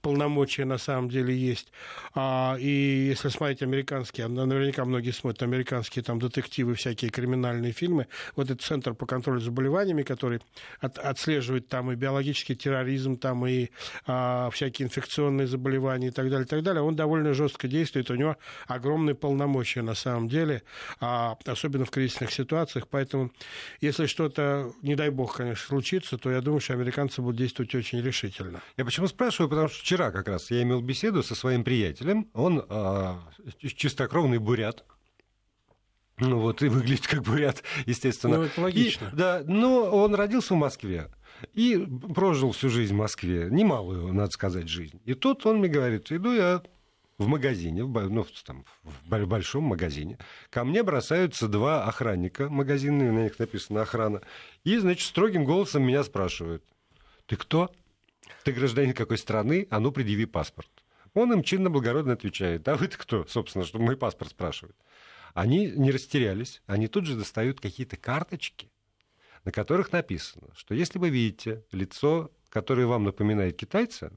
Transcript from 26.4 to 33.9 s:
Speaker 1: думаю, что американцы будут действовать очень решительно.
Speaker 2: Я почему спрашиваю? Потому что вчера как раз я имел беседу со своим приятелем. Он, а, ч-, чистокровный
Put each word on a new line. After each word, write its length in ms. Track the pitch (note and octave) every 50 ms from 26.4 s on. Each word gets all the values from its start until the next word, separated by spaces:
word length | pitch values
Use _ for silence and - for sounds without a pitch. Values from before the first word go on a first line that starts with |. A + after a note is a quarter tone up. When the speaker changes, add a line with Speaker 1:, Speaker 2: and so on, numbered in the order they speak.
Speaker 1:
думаю, 200 | B2 C#3 D3+ D3
что 140 | - - C3+
американцы 460 | B2 B2 B2 A#2+ - C#3+ C3+ - -
будут 160 | B2+ A#2+ A#2+ A2+
действовать 360 | B2+ B2 - - B2 A2 -
очень 260 | B2+ A2+ - - A#2+
решительно. 600 | A#2+ C3 B2 - - G#2 F#2+ - F#2+ F#2 F2 E2+ - - -
Speaker 2:
Я 80 | - B2+
почему 240 | A#2+ - - F3+ F#3+
спрашиваю? 400 | - - B3+ B3 - - F3 D3
Потому 160 | C#3+ D3+ D#3 D3+
что 120 | - -
вчера 320 | - - F3+ F3+ F3+ A#2+ F2+
как 160 | F#2 G2+ -
раз 240 | G2 F2 - - A#2
я 100 | A#2+ A#2+
имел 180 | B2 B2 B2 A#2
беседу 400 | B2 C3 - - A3 G#3+ F3 -
со 100 | - A#2
своим 300 | - - B2+ B2+ B2 A#2
приятелем. 640 | - B2 B2 G#2+ F2 D2+ - A#2+ D3+ G3+ A3 G#3+ - _
Он, 300 | - B2+ F3+ F3 D3 - -
а, 500 | G2 G#2+ G#2 F#2+ G2 G2 F#2+ F#2 F2+ F2+ E2+ D#2+ - - G#3 C#3 - _
ч-, 100 | - C3
чистокровный 680 | - - - C#3+